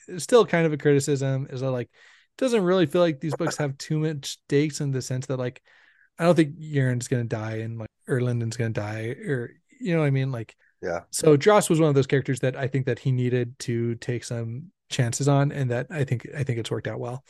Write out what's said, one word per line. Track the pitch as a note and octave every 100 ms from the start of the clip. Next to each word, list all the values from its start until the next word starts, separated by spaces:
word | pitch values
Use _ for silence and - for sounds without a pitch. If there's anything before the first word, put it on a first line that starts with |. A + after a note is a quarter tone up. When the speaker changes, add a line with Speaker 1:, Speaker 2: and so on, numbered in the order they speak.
| -
Speaker 1:
it's | F3+
still | - B3 G#3
kind | F3 E3
of |
a | D3+
criticism | D3 C#3+ C#3 C#3+ C3+ C3+ C#3
is | B2+
that, | C3+
like, | B2+ A#2+
it | _ - _ _ -
doesn't | C4 A#3
really | F3+ F#3 D#3+
feel | F3+
like | F3 D3
these | E3 C#3
books | E3 -
have | D3 C3+
too | - D#3
much | D#3 D3+ -
stakes | - - C#3+ D3+ -
in | C#3+
the | C3
sense | A#2+ B2+ B2+
that, | C3
like, | B2 B2+ _ _ _ _ _ -
I |
don't | E3+ E3
think | D3+ D#3+
Yaren's | D#3 C#3+ C3 B2 A#2
gonna | B2+ A#2
die | A2+ A2 A2
and, | A2+ A2+
like, | A2 _ -
Erlinden's | C3+ B2 A#2+ A#2 A2+
gonna | A2+
die | G#2+ G#2 A2 A2+ B2+ G#3+
or, | C3+ A#2 - _ -
you | A3+
know | E3
what | D3+
I |
mean? | C3+ C3+
Like, | B2 A2 - _ _
Speaker 2:
Yeah. | F#2 E2+ -
Speaker 1:
so | - D#3+ D3
Dross | E3+ G#3+ F#3+
was | D#3+
one | D#3+
of | C#3
those | C3
characters | C#3+ - B2+
that | C3 C3+
I | C3+
think | C3+ B2+
that | A#2
he | C#3
needed | B2+ B2 B2 A#2+ B2+
to | - A#2 A#2 A#2
take | - B2
some | - A#2 A2+ A#2+ F3 _ -
chances | - A#2+ A#2 C#3
on, | C#3 C#3+
and | D3 C3
that | A#2+ C3+
I | E3 C3+
think, | A#2+ -
I | D3+ C3+
think | A#2
it's | A2
worked | A#2 A#2
out | A2+
well. | B2 C3 -